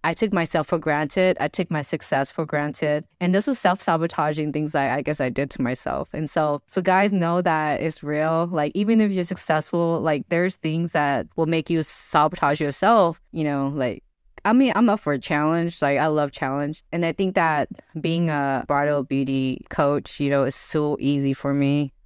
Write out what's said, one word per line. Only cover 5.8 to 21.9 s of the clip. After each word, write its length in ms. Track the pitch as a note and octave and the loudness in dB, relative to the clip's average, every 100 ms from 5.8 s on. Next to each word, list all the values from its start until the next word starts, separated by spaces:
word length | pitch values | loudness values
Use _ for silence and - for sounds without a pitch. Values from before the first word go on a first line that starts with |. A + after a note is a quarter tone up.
| - C#2 C#3 | -4 -6 -6
And 160 | - D#3 | -6 -4
so, 320 | - D3+ D3 _ | 0 0 -2 _
so 160 | - | -2
guys 280 | F#3 F#3 G3+ | 2 2 4
know 300 | F#3+ E3+ F3 | 2 2 2
that 420 | F3 D#3+ D3+ C#3+ | 2 0 0 -2
it's 200 | D#3+ - | -4 -6
real. 460 | D3 D3+ D#3 E3 E3+ | -4 0 0 0 0
Like, 200 | F3 D3 | -2 -2
even 260 | F#3+ G#3 A3+ | 0 2 4
if 120 | G#3 | 4
you're 120 | F#3 | 0
successful, 760 | F3 F#3 - D#3 - F3 E3+ E3 | -2 -6 0 -2 0 -2 0 0
like, 280 | D#3 D3+ - | 0 -2 -2
there's 280 | E3 F3+ - | 0 0 -2
things 360 | D#3 D#3+ E3+ | -4 -2 -2
that 340 | D#3+ C#3+ C3+ - - | 0 0 -2 -4 -4
will 100 | D#3+ | 0
make 240 | E3 - | 0 0
you 120 | E3 | -2
sabotage 800 | D3+ - - D#3 D3+ F3+ D3 D3+ | -2 -10 -2 2 2 2 0 0
yourself, 580 | D3 C3+ G3+ A#3 E3+ D#3+ _ | -2 2 4 6 4 0 _
you 120 | E3 | -4
know, 280 | D3+ C#3+ C#3 | -2 -2 -2
like, 280 | D3 B2+ - _ _ _ - | -2 -4 -4 _ _ _ -4
I 80 | G3+ | 2
mean, 200 | A#3+ C4+ G3+ | 4 6 6
I'm 140 | A#3 | 4
up 100 | G#3+ | 4
for 140 | - | 0
a 40 | C#3+ | -2
challenge. 640 | - D3 D3+ E3+ E3+ - | 0 0 2 2 -2 0
Like, 180 | C#3+ C#3 | 0 2
I 100 | D#3 | 2
love 240 | D3+ C#3+ | 2 -2
challenge. 520 | - C3+ C#3 D3 E3 _ | -2 -4 -2 -4 -8 _
And 140 | E3+ E3+ | -2 -2
I 60 | |
think 220 | E3+ F#3+ | 0 0
that 340 | F#3 E3 D3+ - - _ D#3 | 2 2 0 -2 -8 _ -6
being 300 | D#3+ E3 E3+ | -2 0 0
a 340 | D3 C#3 C3+ - | 0 0 -2 0
bridal 360 | C#3+ D3 D3 | 0 2 0
beauty 600 | C3 C3+ C3+ C3+ C3 B2+ - | 0 -2 0 0 -2 -4 -6
coach, 500 | - C#3+ C#3+ - - | 0 2 0 -4 -4
you 80 | C#3+ | 0
know, 160 | C#3 | 2
is 100 | C3 | 0
so 440 | - - D3+ D3 D3 | -4 -4 -2 -2 0
easy 320 | C#3 C#3+ C#3 | 0 0 0
for 220 | C3+ C#3+ | -2 -2
me. 400 | C#3+ C#3 C#3+ C#3 | 2 2 2 -2